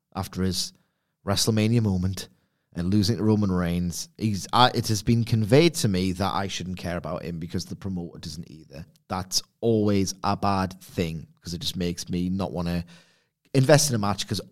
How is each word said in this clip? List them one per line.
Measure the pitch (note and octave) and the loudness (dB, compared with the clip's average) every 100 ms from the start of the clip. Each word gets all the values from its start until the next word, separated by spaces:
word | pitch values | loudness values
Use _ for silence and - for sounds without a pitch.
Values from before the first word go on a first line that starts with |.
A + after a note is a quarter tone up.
| _ | _
after | - F#2+ - | -10 -8 -4
his | F#2 F2 - - _ _ _ _ - | -2 -2 -6 -10 _ _ _ _ -4
WrestleMania | G2 - A2 G#2+ A#2 | 0 2 2 2 4
moment | A2 F#2 F#2 F#2+ - _ _ _ _ | 2 2 0 -4 -10 _ _ _ _
and | - F2 | -6 0
losing | G#2 G#2 G#2 | 2 2 2
to | |
Roman | G#2+ G#2+ G#2 | 2 2 2
Reigns, | F2+ F2 F2 F2 - - - | 0 0 0 -2 -4 -10 -6
he's, | A2 G2 - | -4 -4 0
I, | A#2+ B2 | 4 6
it | - A2 | 4 -2
has | G#2+ | -2
been | - A#2 | 2 2
conveyed | A#2 A2+ G#2 C3 E3+ - | 2 0 4 6 6 2
to | A2+ | 0
me | F#2 F#2+ | 2 0
that | F2+ G2 | 0 -2
I | F2+ G2 | -2 -4
shouldn't | - F2+ F2+ | -6 -8 -8
care | F2+ F2 | -6 -6
about | D#2 E2+ | -6 -8
him | - E2+ | -8 -8
because | E2+ C3 - | -6 -8 -8
the | F2 | -10
promoter | G2 F#2 F2 - | -8 -6 -8 -12
doesn't | E2+ D#2+ - | -14 -14 -14
either. | D#2 D#2+ C#2 - _ - | -20 -18 -18 -18 _ -8
That's | F#2 F2+ - - _ | -6 -4 -6 -6 _
always | A#2 A2+ G#2 G2+ F#2 - | 0 2 4 2 0 -2
a | G2+ G2+ | -2 0
bad | G2+ G2 F#2 F#2 | 0 0 -2 -6
thing | - - E2+ D#2+ - _ | -10 -4 -4 -4 -12 _
'cause | - | -12
it | E2+ | -8
just | - F#2 | -6 -4
makes | F2 F2 - | -4 -4 -4
me | F2+ F2+ | -4 -2
not | F#2+ F#2 | -2 -4
wanna | E2 F2 F2 - - _ _ _ _ _ | -4 -2 -2 -4 -12 _ _ _ _ _
invest | C#3 C3 D3 - | 2 6 6 6
in | |
a | A#2 | 0
match | G2+ G2 - | 0 -2 -4
'cause | F#2+ - | -6 0